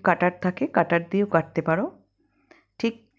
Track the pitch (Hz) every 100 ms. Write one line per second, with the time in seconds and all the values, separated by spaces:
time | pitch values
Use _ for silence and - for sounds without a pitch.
0 | - 170 180 175 185 185 294 - 165 170
1 | 170 196 202 170 160 - 160 160 294 -
2 | _ _ _ _ _ _ _ - 226 226
3 | _